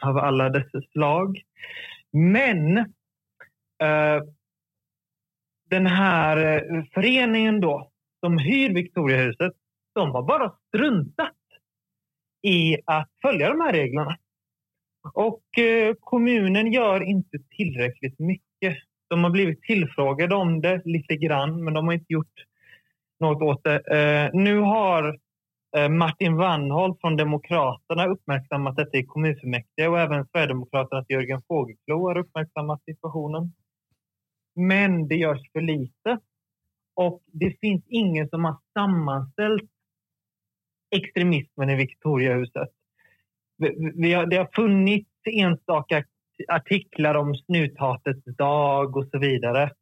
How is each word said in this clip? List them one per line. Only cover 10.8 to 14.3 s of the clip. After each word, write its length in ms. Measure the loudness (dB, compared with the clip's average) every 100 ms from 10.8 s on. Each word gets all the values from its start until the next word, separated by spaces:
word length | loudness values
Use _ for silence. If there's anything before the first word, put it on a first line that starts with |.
| 0 0 -2 -4 -6 -8 _ _ _ _ _ _ _ _ _ _
i 360 | 0 2 2 0 0
att 240 | -2 -2 _
följa 280 | -2 2 0
de 120 | 0
här 120 | 0
reglerna. 440 | 0 0 -2 -4 -8 _